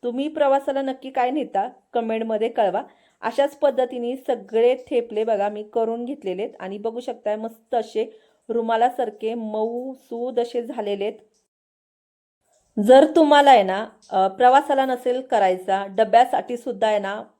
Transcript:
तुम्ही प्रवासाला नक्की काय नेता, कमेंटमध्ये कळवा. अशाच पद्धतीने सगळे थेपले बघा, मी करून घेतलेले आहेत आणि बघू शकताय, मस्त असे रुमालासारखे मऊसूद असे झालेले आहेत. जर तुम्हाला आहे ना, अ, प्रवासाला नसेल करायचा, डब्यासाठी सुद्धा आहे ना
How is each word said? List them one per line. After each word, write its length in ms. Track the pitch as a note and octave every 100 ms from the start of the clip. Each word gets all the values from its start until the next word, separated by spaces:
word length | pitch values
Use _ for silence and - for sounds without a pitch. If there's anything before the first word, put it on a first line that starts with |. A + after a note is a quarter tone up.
तुम्ही 240 | B3 A#3+ D4
प्रवासाला 540 | D#4 C#4+ C4+ C#4 C#4
नक्की 280 | C4+ C4 C4
काय 200 | C4 B3
नेता, 380 | D4+ - G3 A3+ - _
कमेंटमध्ये 560 | A#3+ A3+ A3+ A3+ A3 A3+
कळवा. 340 | A3+ G3+ F#3 B3 _ _ _
अशाच 360 | A3+ A#3 C#4+ -
पद्धतीने 600 | D4 C4 B3+ B3+ A#3+ C4
सगळे 580 | - A#3+ G3 A3+ A#3+
थेपले 500 | B3+ - B3+ A#3 G#3
बघा, 240 | A3 G#3+ G3+
मी 140 | G#3
करून 420 | G#3+ A#3 A3+ A#3
घेतलेले 380 | A#3+ C#4+ F#3+ F3+
आहेत 120 | A3+ -
आणि 180 | F#3 G3+
बघू 220 | A3 A3+
शकताय, 360 | B3 B3 G#3 G#3+
मस्त 380 | A3+ A3+ _
असे 460 | B3 A3 A3 A3+ - _ _ _
रुमालासारखे 840 | A#3 A3+ A3+ A#3+ B3+ A#3 G#3 A3
मऊसूद 1040 | A#3 A3 G#3+ A3 A#3+ C4 B3+ _ A#3 B3 A#3+
असे 220 | A#3+ B3
झालेले 420 | A#3 A#3+ G#3 G3+
आहेत. 140 | G3+ A3 _ _ _ _ _ _ _ _ _ _ _ _ _ _ _ -
जर 200 | G#3 C4 D#4 D#4+
तुम्हाला 340 | D4+ D4 C#4+
आहे 120 | B3
ना, 240 | F#3+ F#3+ A3 _ _
अ, 180 | G3 F#3+
प्रवासाला 580 | F#3+ B3 C4+ D4+ C#4 C4
नसेल 340 | B3 B3+ B3+
करायचा, 680 | C4 A#3 F#3+ F#3 F#3 G3 G3
डब्यासाठी 680 | G3 G#3+ A3+ - A#3 - A#3+
सुद्धा 300 | B3 G3 A3
आहे 120 | G#3
ना 240 | G3 G#3 A3+ _